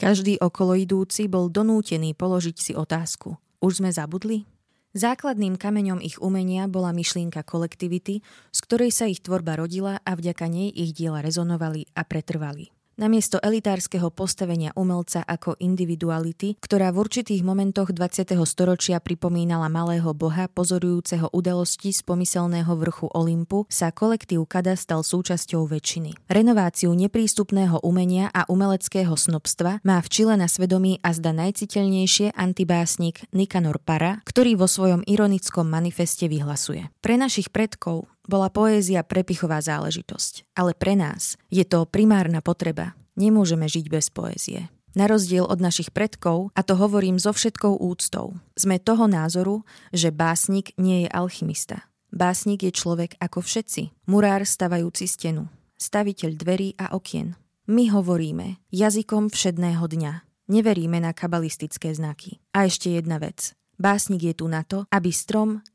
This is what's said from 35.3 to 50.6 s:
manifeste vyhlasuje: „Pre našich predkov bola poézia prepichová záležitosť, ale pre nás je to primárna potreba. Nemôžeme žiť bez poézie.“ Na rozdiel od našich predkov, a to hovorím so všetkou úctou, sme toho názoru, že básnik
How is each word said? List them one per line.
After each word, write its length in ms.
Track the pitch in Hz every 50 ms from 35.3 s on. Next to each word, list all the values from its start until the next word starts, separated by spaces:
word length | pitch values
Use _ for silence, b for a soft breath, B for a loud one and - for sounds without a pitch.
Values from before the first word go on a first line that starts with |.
| 196 185 - - - 180 165 160
manifeste 640 | 156 160 170 175 165 - 175 165 - - 180 160
vyhlasuje: 560 | 151 151 143 143 147 - - - 147 156 160 147 _ _ -
„Pre 160 | - 233 247
našich 320 | 269 262 - - 185 -
predkov 560 | - 208 220 214 - - - 175 165 165 - - _ _ _
bola 240 | - 196 196 190 190
poézia 560 | - 208 214 220 220 208 196 180 190 180 160
prepichová 560 | - - 185 185 - 185 165 - 160 156 151
záležitosť, 880 | 147 160 151 147 151 156 160 175 180 - - - - - - - - _ - -
ale 160 | 180 180 165
pre 240 | - - 185 202 202
nás 400 | 170 147 151 - - - - - _
je 160 | - - 190
to 240 | 180 185 - 170 165
primárna 560 | - - 196 214 214 214 196 180 165 170 160
potreba. 560 | - - 170 - 170 165 156 156 165 175 - - - _ -
Nemôžeme 560 | 185 196 214 220 214 196 170 165 160 160 156
žiť 160 | - 165 156
bez 240 | 151 156 156 147 -
poézie.“ 560 | - - - 57 - - - - - - 170 - _ _ _ _ - 190
Na 80 | 202
rozdiel 400 | 208 214 214 190 175 180 180 -
od 160 | - - 170
našich 320 | 180 175 165 - 165 - -
predkov, 560 | - 214 220 - - - 175 165 170 190 202 - -
a 80 | 190
to 80 | - 190
hovorím 480 | 185 202 214 202 208 190 185 185 185
so 80 | 175 208
všetkou 480 | 208 - - 226 - - - 202 196 -
úctou, 560 | - 180 180 - - - - - - - 185 175 - _ - -
sme 240 | 220 196 185 180
toho 240 | 185 - 226 226 233
názoru, 560 | 214 196 165 156 160 170 180 185 190 202 214 214 B B B B B B
že 160 | 175 165 165
básnik 640 | 156 151 165 165 165 170 - - 196 196